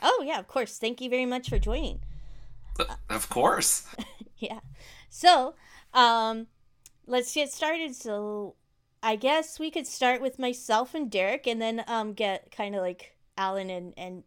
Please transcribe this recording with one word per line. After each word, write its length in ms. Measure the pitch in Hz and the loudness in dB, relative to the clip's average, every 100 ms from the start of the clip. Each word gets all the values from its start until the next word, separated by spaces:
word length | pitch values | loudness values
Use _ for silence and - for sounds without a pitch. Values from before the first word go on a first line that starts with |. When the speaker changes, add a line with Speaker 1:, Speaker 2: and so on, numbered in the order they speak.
Speaker 1:
Oh, 200 | 330 494 | 2 2
yeah, 140 | 285 277 | 0 -4
of 100 | 185 | -2
course. 300 | 262 226 - | -2 -2 -4
Thank 240 | 226 240 | -4 -4
you 80 | 254 | -2
very 160 | 254 254 | -2 0
much 240 | 254 247 | -2 0
for 80 | 240 | 0
joining. 440 | 214 254 320 - - - - - - - - - | 2 0 -2 -6 -8 -10 -10 -12 -12 -14 -10 -6
Speaker 2:
Uh, 160 | - 120 - | -6 -6 -6
of 200 | 104 - | -4 -2
course. 580 | - - - - - - | 4 4 4 2 0 -2
Speaker 1:
<laughs> 40 | - - - 214 - | -12 -12 -14 -20 -10
Yeah. 220 | 226 220 - - - - - | -10 -10 -12 -18 -18 -20 -18
So, 460 | - 349 320 262 - - - - | 6 8 8 6 -4 -18 -20 0
um, 540 | 254 240 226 220 226 226 _ _ _ - _ - | 6 8 6 2 -2 -8 _ _ _ -20 _ -2
let's 260 | 247 247 | -2 0
get 160 | 311 285 | 0 -2
started. 460 | - 311 330 320 254 | -2 -2 -2 -4 -8
So, 600 | 226 208 208 208 196 - _ _ _ _ | -8 -6 -4 -6 -8 -12 _ _ _ _
I 140 | 220 214 | -2 0
guess 420 | 262 311 311 - | 2 2 0 -6
we 120 | 311 | -6
could 160 | 330 254 | -4 -6
start 340 | - 254 247 | 0 2 2
with 180 | 262 262 | -2 -2
myself 540 | 254 247 - 220 254 | -4 -4 2 2 2
and 160 | 320 262 | -4 -2
Derek, 340 | 196 190 262 247 | 0 0 0 -2
and 160 | 226 | -2
then, 220 | 226 226 - | -2 -4 -4
um, 260 | 233 214 | -4 -4
get 380 | 208 208 190 - | -2 -2 -2 -6
kinda, 300 | - 202 196 | -8 -4 -2
like, 340 | 185 180 - _ _ - | -4 -6 -14 _ _ -4
Alan 320 | 190 196 185 | -2 -2 -4
and, 240 | 180 175 - | -6 -10 -12
and, 280 | 185 180 | -12 -12